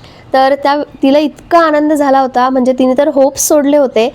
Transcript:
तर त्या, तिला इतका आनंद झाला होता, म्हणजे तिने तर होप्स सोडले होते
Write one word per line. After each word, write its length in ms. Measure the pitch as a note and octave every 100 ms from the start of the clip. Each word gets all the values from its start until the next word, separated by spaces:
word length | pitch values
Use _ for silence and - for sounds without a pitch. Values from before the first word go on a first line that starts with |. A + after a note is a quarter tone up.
| - - -
तर 200 | C4 C4+
त्या, 200 | C#4 C#4 D4 C#4 -
तिला 160 | C4+ D4
इतका 400 | D4+ - - E4+
आनंद 340 | D#4+ D4+ D4+
झाला 280 | D4+ C#4+ C4+
होता, 280 | C4 B3+ B3+
म्हणजे 240 | C4 B3+
तिने 220 | C4 B3+ C4
तर 100 | D4
होप्स 320 | C#4 C4+ C#4 -
सोडले 280 | D#4 C#4+ D4
होते 320 | C4+ A3 A#3+